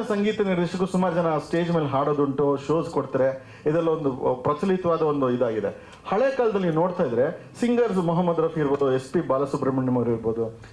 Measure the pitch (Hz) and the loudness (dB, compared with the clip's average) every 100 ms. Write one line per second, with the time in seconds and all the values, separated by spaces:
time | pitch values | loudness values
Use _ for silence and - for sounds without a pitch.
0 | 220 208 208 214 196 175 170 185 185 185 | 0 0 0 0 0 0 -2 -2 -2 0
1 | 185 170 165 151 147 170 170 170 143 135 | 0 0 0 -2 -2 -2 0 0 0 0
2 | 147 147 143 135 143 139 139 165 151 147 | 0 0 0 2 0 0 0 -2 -2 -4
3 | 131 131 131 131 - - 147 165 165 151 | -2 0 0 -2 -10 -6 -2 0 0 0
4 | 139 127 131 123 139 147 196 185 175 160 | -2 -2 -2 -2 -2 0 0 0 0 2
5 | 156 143 127 123 120 110 98 - - - | 2 2 2 2 0 0 -4 -6 -14 -14
6 | - 196 269 269 226 202 175 156 180 180 | -2 0 2 2 0 2 0 2 0 0
7 | 143 117 147 - - - 240 240 226 185 | 0 2 0 -2 -12 -4 0 2 2 2
8 | 170 170 175 156 160 160 139 139 139 131 | 2 2 2 2 0 2 0 2 2 2
9 | - 175 143 131 139 143 127 135 127 123 | 0 -2 0 0 0 -2 0 0 2 2
10 | 117 113 113 110 113 - - | 2 0 -2 -2 -4 -8 -8